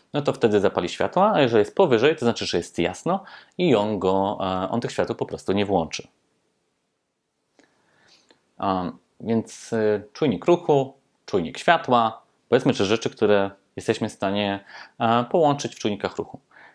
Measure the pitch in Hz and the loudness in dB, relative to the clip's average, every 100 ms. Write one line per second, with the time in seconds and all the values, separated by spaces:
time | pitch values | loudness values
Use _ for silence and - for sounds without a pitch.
0 | _ 147 139 131 117 104 95 95 87 - | _ -4 -4 0 2 4 2 0 -4 -2
1 | 95 - 208 185 131 113 101 - 185 117 | -2 2 2 2 2 2 2 2 2 4
2 | 135 160 120 - 95 90 85 - 85 92 | 2 2 -2 -2 -4 -4 -4 -4 -4 -4
3 | 160 190 - - - - 180 113 104 104 | -4 -4 -6 -20 -16 -2 2 2 2 0
4 | 95 95 98 107 92 92 95 117 - - | 0 2 0 -2 -4 -2 -2 -4 -4 -4
5 | 90 113 123 - - 98 101 95 76 - | -4 -4 -8 -6 -4 -2 0 0 -2 -8
6 | - _ _ _ _ _ _ _ _ _ | -14 _ _ _ _ _ _ _ _ _
7 | _ _ _ _ _ _ _ _ _ _ | _ _ _ _ _ _ _ _ _ _
8 | _ _ _ _ _ - 101 95 90 - | _ _ _ _ _ -6 -4 -2 -4 -10
9 | _ _ 104 113 110 - - 113 107 104 | _ _ -4 -2 -4 -12 -6 -2 0 0
10 | 104 - 151 92 - 175 175 147 131 - | -4 -2 -2 0 2 2 4 0 0 -8
11 | _ _ - 101 80 - - 165 - 120 | _ _ -6 -4 -4 -2 0 2 2 2
12 | 113 - _ _ _ 127 131 117 95 113 | 2 -2 _ _ _ 2 2 0 0 0
13 | - - 104 104 98 - _ - - 110 | -2 0 2 4 2 -6 _ -8 -4 -2
14 | 110 - 98 101 101 98 - - - - | -4 -4 -4 -2 -2 -4 -10 -20 -20 -4
15 | 117 117 123 185 151 143 - - 113 101 | 0 0 2 2 2 2 -4 -6 -6 -4
16 | 95 - - - _ - - | -6 -6 -10 -16 _ -20 -20